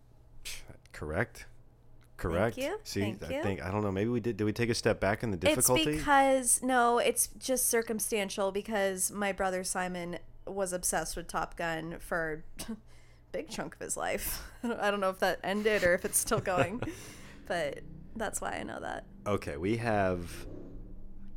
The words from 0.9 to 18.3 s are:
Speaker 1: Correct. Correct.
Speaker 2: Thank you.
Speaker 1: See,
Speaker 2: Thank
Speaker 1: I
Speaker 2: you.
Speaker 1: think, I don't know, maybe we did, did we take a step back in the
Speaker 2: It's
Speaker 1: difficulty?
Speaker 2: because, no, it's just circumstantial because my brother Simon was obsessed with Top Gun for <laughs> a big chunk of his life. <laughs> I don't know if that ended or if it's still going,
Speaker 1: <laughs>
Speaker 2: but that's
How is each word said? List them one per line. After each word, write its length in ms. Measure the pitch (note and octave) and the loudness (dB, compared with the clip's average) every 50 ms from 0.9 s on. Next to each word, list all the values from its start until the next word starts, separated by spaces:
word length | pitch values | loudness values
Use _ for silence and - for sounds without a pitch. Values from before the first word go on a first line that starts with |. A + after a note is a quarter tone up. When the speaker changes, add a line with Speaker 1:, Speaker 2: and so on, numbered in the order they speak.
| - | -12
Speaker 1:
Correct. 540 | - - D2+ D2+ F2+ A#2 - - - - - - - - - - - - - - - - - - - | -8 -6 -2 0 0 0 0 -2 -16 -16 -16 -18 -20 -20 -20 -20 -20 -20 -20 -20 -20 -20 -20 -12 -4
Correct. 380 | - F#2+ E2 E2+ G#2 A#2 - | -2 0 2 4 4 2 2
Speaker 2:
Thank 120 | B3 C4 D4 | 0 -2 -4
you. 80 | F#4 G#4+ - | -4 -4 -6
Speaker 1:
See, 160 | - - G2+ | -4 -2 0
Speaker 2:
Thank 220 | G2 G#2 A2 - - | 0 0 -2 -4 -4
Speaker 1:
I 120 | - - | -4 -2
Speaker 2:
you. 60 | C#4 D#4 | -2 0
Speaker 1:
think, 200 | G#2 G2 F2+ - | 0 -2 -2 -2
I 80 | F2 | -2
don't 120 | F#2+ G#2 G#2+ | 0 0 0
know, 80 | G2+ F#2+ | 2 2
maybe 180 | F#2+ G#2 A#2 | 2 2 2
we 100 | B2 A#2+ | 2 0
did, 160 | G2+ A#2 A#2 | 0 0 0
did 80 | F#2 G#2+ | 0 2
we 80 | G#2 G2+ | 0 2
take 160 | - A#2+ A2+ | 2 2 0
a 60 | A#2 | 2
step 260 | - - A#2+ G2+ - | 2 4 2 2 4
back 220 | - F#2+ G#2+ - - | 4 2 2 2 0
in 80 | A#2 | -2
the 60 | G2 | -2
Speaker 2:
It's 80 | E2+ - C#4+ D#4 | 2 4 4 4
Speaker 1:
difficulty? 400 | - - - B3+ D#4+ D#4+ D#4 D4+ | 6 4 4 4 4 4 2 0
Speaker 2:
because, 640 | D#4 D4 D4 C#4+ C#4 C4+ C4+ C4 C4 B3+ A#3+ - - - | 0 4 6 6 8 8 8 6 4 4 4 2 2 4
no, 360 | B3+ C4 B3 A#3+ A#3+ A#3+ A#3+ | 2 4 4 6 6 6 4
it's 300 | - - B3 - - - - G#3+ | 4 4 4 2 0 -2 -2 -8
just 300 | - - C4 B3 B3 - | -2 0 0 2 2 4
circumstantial 840 | - A#3 A3+ - A3+ G#3+ - - A#3+ G#3+ G3 G3 - - G3 G3 F#3 | 4 2 2 2 -2 -2 -2 0 0 0 0 0 0 0 0 0 0
because 580 | G3 G3+ - A3+ G3+ G3 G3 F#3+ F#3 F3+ - | -2 -4 -2 0 2 2 2 2 0 -2 -2
my 220 | F#3+ G3 G#3 G3 F#3+ | 0 0 0 0 0
brother 320 | F#3+ G3 F#3+ F#3 F#3 F#3 | 0 0 0 0 0 -2
Simon 540 | F3+ - F#3+ F3+ F3+ F3+ F3+ F3 E3+ F3 - - - - - - | -2 -2 -2 -2 -2 -2 -4 -4 -4 -6 -8 -10 -12 -16 -14 -10
was 260 | - F#3+ G3 G3 F#3 F3 | -8 -2 -2 -2 0 0
obsessed 440 | F3+ F3 - - F3+ D#3+ - - | 0 0 2 0 0 0 -2 -4
with 120 | F#3 E3+ - | -6 -6 -4
Top 280 | - F3 D#3+ - - | -2 -2 -2 -2 -4
Gun 400 | - F3 E3 E3 D#3+ D#3+ E3 E3+ - | -4 -2 -2 -2 -2 -4 -6 -8 -8
for 440 | - - F#3+ F3 E3 D#3+ D#3 D#3 E3+ - - | -6 -4 -2 -2 0 -2 -4 -6 -8 -10 -10
<laughs> 120 | - - - | -10 -8 -8
a 80 | A3+ - - - - - - - - - - - - | -10 -12 -12 -18 -20 -20 -20 -20 -20 -20 -16 -8 -6
big 160 | F3+ - - | -6 -6 -6
chunk 260 | - - B3 - - | -6 -6 -6 -6 -6
of 60 | - | -8
his 160 | - - - | -6 -4 -4
life. 460 | - D#2 F2 - G3 - - - - - - - | -2 0 0 0 0 -2 -2 -4 -4 -6 -10 -12
<laughs> 80 | - - | -6 -4
I 260 | A#3 A#3 - - G#3 | -4 -2 0 2 2
don't 100 | G3+ G3+ | 2 2
know 100 | F#3+ F#3+ | 2 0
if 100 | F#3 - | 0 2
that 180 | A3+ F#3+ E3+ - - | 2 2 2 2 0
ended 400 | E3+ G3 G#3 G#3 A3 G#3+ G3+ F#3 | -2 0 2 2 4 4 6 6
or 100 | F3 F3 | 6 4
if 100 | F#3 - | 4 2
it's 140 | G#3 G3 - | 2 2 2
still 220 | - - A#3+ G#3+ | 2 2 2 0
going, 420 | - G3+ F#3 F3+ F3 E3+ G3 B3 - - - - - - - | 2 2 4 4 4 2 2 -4 -4 -4 -6 -8 -10 -14 -14
Speaker 1:
<laughs> 320 | - - - - - - | -14 -16 -16 -16 -14 -6
Speaker 2:
but 340 | - G3 F3 D#3+ C#3+ - - - - - - - - - | -4 -2 -2 -2 -2 -4 -6 -10 -12 -14 -14 -12 -10 -6
that's 240 | A3+ A3+ - | -4 -4 -2